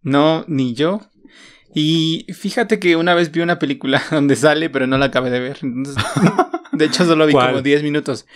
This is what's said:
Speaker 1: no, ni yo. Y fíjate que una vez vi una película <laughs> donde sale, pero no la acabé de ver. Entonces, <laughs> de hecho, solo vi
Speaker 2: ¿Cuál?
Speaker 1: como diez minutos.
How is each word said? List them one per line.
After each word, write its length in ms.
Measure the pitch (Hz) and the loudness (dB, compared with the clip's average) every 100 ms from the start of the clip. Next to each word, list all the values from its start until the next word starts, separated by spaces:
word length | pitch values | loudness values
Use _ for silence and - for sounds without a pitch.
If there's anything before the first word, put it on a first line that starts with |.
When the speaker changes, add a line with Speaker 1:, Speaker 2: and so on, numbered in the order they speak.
Speaker 1:
no, 420 | - 143 151 160 - | 0 2 2 0 -4
ni 280 | 139 127 | -4 -4
yo. 260 | 117 160 208 - _ - - - _ _ 151 | -2 -2 -2 -10 _ -20 -20 -20 _ _ -2
Y 480 | 151 165 160 165 - | 0 0 0 -4 -8
fíjate 460 | 175 196 247 214 214 | -10 -6 -4 -2 0
que 180 | 180 165 | 0 2
una 160 | 175 | 2
vez 160 | 170 165 | 2 0
vi 80 | 165 | -2
una 180 | 170 170 | -2 -2
película 420 | 143 139 131 139 - | -2 -4 -2 -2 0
<laughs> 40 | |
donde 240 | 156 143 131 | 0 2 4
sale, 340 | 151 151 160 | 4 2 -2
pero 160 | 139 131 | -2 0
no 100 | 135 | 0
la 80 | 139 | 0
acabé 220 | 127 127 | 0 -2
de 100 | 123 | -4
ver. 180 | 127 139 | -4 -8
Entonces, 400 | 135 120 139 135 - 139 196 - | -8 -6 -6 -6 -4 2 2 2
<laughs> 340 | 339 339 - | -2 -4 -8
de 120 | 156 156 | 0 0
hecho, 180 | - | 2
solo 220 | 180 156 156 | 2 4 4
vi 60 | |
Speaker 2:
¿Cuál? 160 | 143 127 | 4 4
Speaker 1:
como 120 | 131 | 0
diez 200 | 135 147 | 2 0
minutos. 440 | 151 147 143 123 _ | 0 -4 -4 -8 _